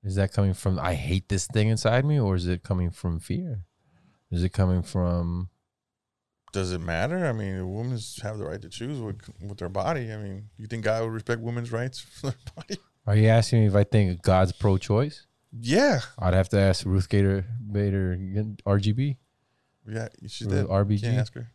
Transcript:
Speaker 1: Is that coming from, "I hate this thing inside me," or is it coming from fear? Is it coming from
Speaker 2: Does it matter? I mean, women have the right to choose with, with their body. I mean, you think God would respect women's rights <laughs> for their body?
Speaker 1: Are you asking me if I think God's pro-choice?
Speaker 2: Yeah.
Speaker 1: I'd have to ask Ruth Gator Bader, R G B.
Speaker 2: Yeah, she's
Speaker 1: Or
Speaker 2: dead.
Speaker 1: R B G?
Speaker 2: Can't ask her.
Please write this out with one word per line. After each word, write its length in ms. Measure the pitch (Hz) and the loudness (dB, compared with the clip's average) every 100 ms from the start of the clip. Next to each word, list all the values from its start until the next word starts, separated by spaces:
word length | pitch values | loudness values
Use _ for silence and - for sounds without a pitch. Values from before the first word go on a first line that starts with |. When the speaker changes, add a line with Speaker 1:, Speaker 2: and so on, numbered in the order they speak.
Speaker 1:
Is 120 | 101 95 | -2 0
that 160 | 98 | 0
coming 200 | - 98 | 2 0
from, 260 | 90 98 90 | 2 -2 0
"I 160 | 76 80 | 0 -2
hate 340 | 65 92 - | 0 -2 0
this 180 | 98 - | -4 -2
thing 220 | 110 107 | 0 2
inside 340 | 110 110 120 139 | 2 2 2 2
me," 140 | 147 | 2
or 160 | 104 92 | 2 2
is 120 | 87 | 0
it 160 | 90 | -2
coming 260 | - 92 87 | -2 0 0
from 300 | - 90 82 | -2 -4 -4
fear? 420 | - 90 180 113 - _ _ _ _ _ _ | -4 -6 -4 -8 -10 _ _ _ _ _ _
Is 120 | 87 | -2
it 60 | 90 | -2
coming 320 | - 92 90 | 2 2 2
from 680 | 85 95 90 87 87 87 90 _ _ _ _ _ _ _ _ _ _ | 0 -2 0 0 -2 -4 -8 _ _ _ _ _ _ _ _ _ _
Speaker 2:
Does 200 | 101 92 | -6 -4
it 80 | 90 | -4
matter? 440 | 82 82 117 180 165 | -4 -2 -2 -2 -2
I 60 | |
mean, 400 | 110 98 95 92 | -2 -4 -6 -6
women 260 | 101 120 123 107 - | -6 -6 -6 -8 -10
have 140 | 107 110 | -10 -8
the 80 | - | -8
right 160 | 92 | -8
to 80 | 104 | -12
choose 300 | - 117 147 | -12 -10 -8
with, 180 | 110 98 - - | -8 -10 -14 -16
with 160 | 101 101 | -14 -10
their 100 | 90 | -6
body. 420 | 95 98 160 113 | -4 -2 -4 -6
I 60 | 107 | -10
mean, 320 | 101 95 107 - | -10 -12 -14 -16
you 100 | 104 | -10
think 160 | 117 | -4
God 200 | 110 113 | -2 -2
would 100 | 113 | -2
respect 280 | 113 107 117 | -6 -4 -4
women's 300 | 113 120 117 | -2 -6 -6
rights 280 | 113 127 - | -4 -6 -8
<laughs> 220 | - - | -18 -10
for 60 | 135 | -8
their 80 | - - - | -8 -12 -18
body? 220 | - 202 _ _ - | -12 -12 _ _ 2
Speaker 1:
Are 80 | 104 | 6
you 120 | 110 | 6
asking 340 | 113 110 120 | 6 4 4
me 60 | 107 | 4
if 80 | 101 | 4
I 80 | 101 | 4
think 360 | 110 98 87 | 4 2 2
God's 300 | - 92 92 | 4 4 4
pro-choice? 760 | - 104 95 - 104 147 - _ _ _ 113 | 2 2 2 2 0 0 -6 _ _ _ -10
Speaker 2:
Yeah. 400 | 117 165 285 165 - - | 0 4 4 2 -2 -2
Speaker 1:
I'd 160 | 92 92 | 2 2
have 140 | 95 | 4
to 100 | 101 | 4
ask 260 | 98 92 95 | 4 4 2
Ruth 240 | 95 90 | 0 2
Gator 340 | 101 98 98 95 117 104 | 4 4 2 -2 -8 -4
Bader, 480 | 101 101 98 92 90 95 98 107 101 - | -2 0 0 0 -2 -4 -4 -4 -6 0
R 100 | 101 | 2
G 140 | 101 | 2
B. 260 | 107 143 131 _ _ _ _ _ _ 110 | 0 -2 -4 _ _ _ _ _ _ -12
Speaker 2:
Yeah, 200 | 110 113 _ - | -10 -10 _ -16
she's 180 | - 101 | -10 -2
Speaker 1:
Or 40 | |
Speaker 2:
dead. 160 | 95 98 | -2 0
Speaker 1:
R 160 | 95 101 | 0 2
B 100 | 104 | 0
G? 100 | 113 | 2
Speaker 2:
Can't 100 | 123 | 0
ask 160 | 113 | 0
her. 180 | 123 117 | -6 -16